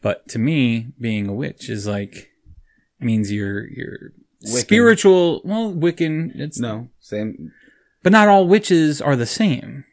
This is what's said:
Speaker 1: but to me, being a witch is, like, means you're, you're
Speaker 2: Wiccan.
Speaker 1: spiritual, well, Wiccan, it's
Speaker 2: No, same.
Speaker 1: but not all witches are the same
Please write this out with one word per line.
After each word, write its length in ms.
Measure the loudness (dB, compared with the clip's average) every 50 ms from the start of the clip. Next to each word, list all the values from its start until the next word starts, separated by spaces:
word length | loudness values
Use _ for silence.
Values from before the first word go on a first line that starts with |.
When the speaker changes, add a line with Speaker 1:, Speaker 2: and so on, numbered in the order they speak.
Speaker 1:
but 260 | _ -4 -6 -6 _ -12
to 80 | -6 -4
me, 500 | -2 -2 0 0 0 0 -2 -4 -6 -10 -14 _
being 300 | -8 -6 -4 -4 -4 -6
a 60 | -6
witch 340 | -6 -8 -10 -10 _ -12 -10
is, 180 | -10 -8 -6
like, 440 | -6 -6 -6 -6 -10 -14 -20 -20 _ _ _ _ -20 -20 -20 _ _ _ _ _ _ _ _
means 320 | -4 -2 -2 -2 -2 -2
you're, 380 | -4 -6 -4 -6 -6 -8 -10 -12
you're 440 | -14 -12 -12 -12 -14 -16 -18 -20 _ _ _ _ _ _ -10
Speaker 2:
Wiccan. 160 | -6 -4 -4
Speaker 1:
spiritual, 800 | 0 2 4 6 6 6 6 6 6 6 6 6 4 2 0 -2 -4
well, 260 | -6 -4 -4 -4 -4 -4
Wiccan, 600 | -2 -2 -2 0 -2 -4 -4 -2 -4 -6 -8 -8
it's 240 | -10 -10 -10 -8 -8
Speaker 2:
No, 300 | -6 -6 -6 -10 -12 -16 _ _
same. 540 | _ -10 -8 -6 -6 -8 -8 -10 -16 -18 _ _ _ _ _ _ _ _ _ _ _
Speaker 1:
but 80 | 4
not 160 | 4 6 6 6
all 200 | 6 6 6 6
witches 520 | 4 2 4 2 2 4 4 2 0 -2 -2
are 120 | 0 0
the 100 | 0 -2
same 580 | -4 -2 -2 0 0 0 -2 -6 -14 -16 -18 -18 _